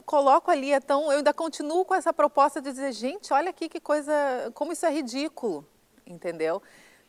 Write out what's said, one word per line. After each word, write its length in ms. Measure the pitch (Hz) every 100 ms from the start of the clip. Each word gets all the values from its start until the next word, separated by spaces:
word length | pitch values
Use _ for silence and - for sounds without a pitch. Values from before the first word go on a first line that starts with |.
coloco 460 | - 294 277 302 -
ali 220 | 311 269
é 80 | 277
tão, 300 | 277 277 311
eu 80 | 285
ainda 140 | 285
continuo 540 | 294 330 - 294 339 370
com 80 |
essa 180 | 370 339
proposta 480 | 320 294 - 285 311
de 100 | 269
dizer, 220 | 262 277
"Gente, 400 | 214 240 381 -
olha 160 | 277 349
aqui 180 | - 330
que 140 | 349
coisa, 320 | - 302 285 302 277 254 233
como 200 | - 294
isso 120 | 320
é 60 | 339
ridículo", 760 | 294 254 254 311 - 233 151 151 _ _ _ -
entendeu? 560 | 170 180 165 160 185 - - - _